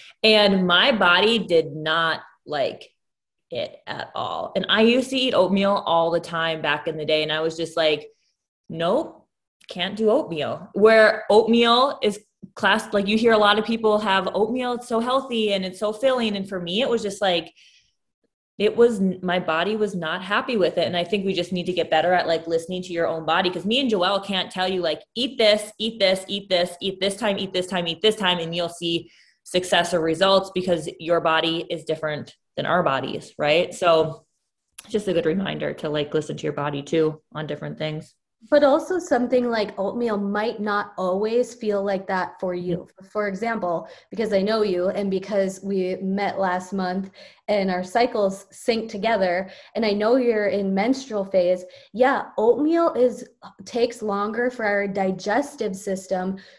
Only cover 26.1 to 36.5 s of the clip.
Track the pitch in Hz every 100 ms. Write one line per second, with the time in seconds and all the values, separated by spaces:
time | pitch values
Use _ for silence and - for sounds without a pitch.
26.1 | 190 - 202 202 180 175 - 196 190 196
27.1 | 196 226 196 190 185 180 185 170 165 214
28.1 | 214 185 175 165 170 170 170 170 165 165
29.1 | _ _ _ - 185 180 180 170 175 160
30.1 | 160 190 196 190 185 185 175 156 - 160
31.1 | 170 160 160 165 165 165 165 - 156 156
32.1 | 147 - - _ - 143 170 170 135 135
33.1 | - - - 147 156 180 - 180 160 160
34.1 | 147 _ _ _ _ _ - - 208 202
35.1 | 165 160 185 190 151 151 147 160 151 147
36.1 | 156 151 147 156